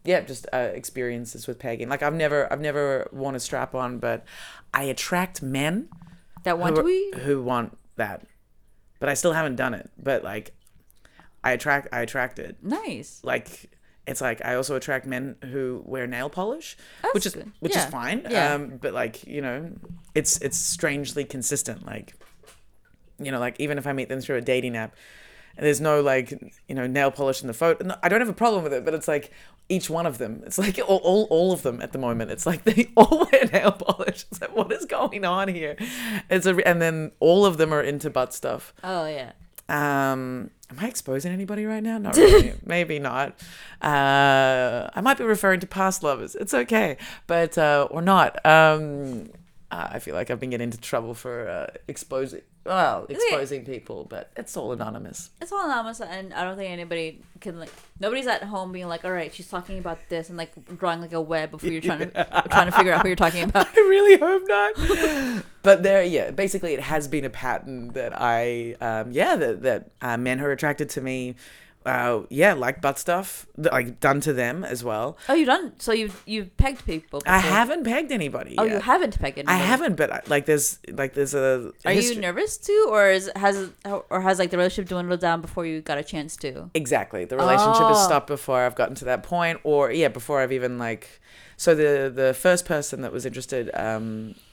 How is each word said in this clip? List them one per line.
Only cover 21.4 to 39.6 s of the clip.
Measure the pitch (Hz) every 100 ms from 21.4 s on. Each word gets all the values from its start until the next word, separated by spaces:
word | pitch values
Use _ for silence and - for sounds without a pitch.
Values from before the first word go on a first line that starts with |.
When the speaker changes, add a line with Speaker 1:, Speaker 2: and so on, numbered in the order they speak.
| 120 139 - 101 -
Speaker 1:
Like, | 107 - - - - - - _ _ _ _ _ -
you | 143
know, | 131
like, | 123 -
even | 147 147
if | 139
I |
meet | 139 127
them | 131
through | 127 131
a |
dating | 123 127 123 117
app, | 113 _ - - - - -
and | - 151
there's | 143
no, | 156 147
like, | 139 131 123 - - _ -
you |
know, | 135 127
nail | 135 139
polish | 135 135 131
in | 135
the |
photo. | 110 165 160
No, | 185 -
I | 175
don't | 214
have | 233
a |
problem | - 233 202
with | 156
it, | 131
but | 120
it's | 160 -
like | 147 147 - - _ -
each | 185 -
one | 160 170
of | 120
them. | 113 113 -
It's | -
like | 202 190 214
all, | 196
all, | 175 196
all | 214 160 185
of | 180
them | 135 117
at | -
the | 135
moment. | 123 117 110
It's | 98 165
like | 175
<laughs> |
they | - 202 240 226
all | 214 311 -
wear | 262 262
nail | 190 202
polish. | - - 190 - - -
It's | 185
like, | - 220
what | 175
is | - 294
going | - - 208 190
on | 185 196
here? | 175 156 147 240 247 233 208 -
It's | 190 175
a |
re-, | 180
and | - 170
then | 165 160 156 -
all | 156 185
of | 202 160
them | 160
are | 151
into | 139 143 147
butt | 131 127
stuff. | - 131 123 - -
Speaker 2:
Oh, | 185 185 156
yeah. | 147 127 - - -